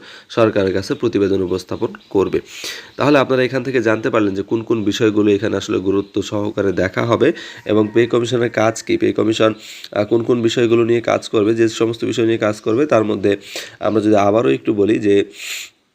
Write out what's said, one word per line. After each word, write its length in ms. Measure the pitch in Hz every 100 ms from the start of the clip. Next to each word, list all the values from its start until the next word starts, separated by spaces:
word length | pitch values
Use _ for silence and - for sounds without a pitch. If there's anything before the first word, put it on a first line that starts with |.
| - - -
সরকারের 440 | - 110 104 95
কাছে 220 | 95 95 139
প্রতিবেদন 460 | 117 104 98 95
উপস্থাপন 520 | 90 92 - 92 117 196 -
করবে। 320 | 101 92 - - - - - - -
তাহলে 240 | 135 147
আপনারা 240 | 123 131
এখান 200 | 127 131
থেকে 180 | 127 127
জানতে 280 | 110 107 120
পারলেন 240 | 113 101 95
যে 80 |
কোন 200 | 98 117
কোন 200 | 110 113
বিষয়গুলো 480 | 101 101 113 104 104
এখানে 260 | 98 104 98
আসলে 220 | - 101
গুরুত্ব 420 | 95 98 98 104
সহকারে 500 | 95 107 104 107 98
দেখা 340 | 87 95 123 117
হবে 280 | 104 135 196 - - -
এবং 220 | 107 107
পে 140 | 117 120
কমিশনের 420 | 120 117 123 120
কাজ 340 | 117 110 113
কী, 140 | - -
পে 160 | 104
কমিশন, 400 | 101 107 110 110 107 - - -
আহ, 120 | -
কোন 200 | 107 117
কোন 180 | 117 123
বিষয়গুলো 440 | 113 131 117 117 117
নিয়ে 160 | 117
কাজ 280 | 113 104 -
করবে। 260 | 113 104 117
যে 140 | 113
সমস্ত 360 | - 113 117 113
বিষয় 200 | 123 113
নিয়ে 120 | 113
কাজ 240 | 107 107
করবে, 240 | 113 113 151
তার 180 | 113
মধ্যে 340 | 107 104 101 98 - - - -
আমরা 220 | 104 107
যদি 140 | 107 104
আবারও 340 | 101 110 131
একটু 240 | 135 -
বলি 260 | 104 98 -
যে, 260 | 104 101 - - - - - _ _